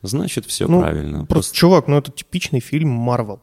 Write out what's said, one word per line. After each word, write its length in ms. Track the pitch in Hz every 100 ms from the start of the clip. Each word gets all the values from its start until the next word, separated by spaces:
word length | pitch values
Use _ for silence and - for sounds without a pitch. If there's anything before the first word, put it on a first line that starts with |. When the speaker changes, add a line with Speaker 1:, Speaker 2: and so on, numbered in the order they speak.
Speaker 1:
значит, 420 | 95 131 - - -
всё 220 | - 101
Speaker 2:
Ну, 120 | 180
Speaker 1:
правильно. 440 | 80 78 76 76 -
Speaker 2:
просто, 300 | - - -
чувак, 320 | 170 185 -
ну 100 | 147
это 140 | 139
типичный 480 | - - 180 - 131
фильм 300 | - 151 156
Марвел. 500 | 120 120 123 107 98